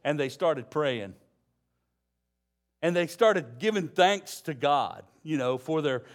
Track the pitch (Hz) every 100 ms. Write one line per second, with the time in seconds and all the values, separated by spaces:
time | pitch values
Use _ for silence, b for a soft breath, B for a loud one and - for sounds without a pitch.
0 | 143 147 135 - 170 151 117 151 143 120
1 | 98 87 _ _ _ _ _ _ _ _
2 | _ _ _ _ _ _ _ _ 165 175
3 | 170 - 220 190 120 120 220 208 156 180
4 | 185 202 - - - 131 143 143 95 82
5 | - _ 156 139 127 131 160 160 147 123
6 | B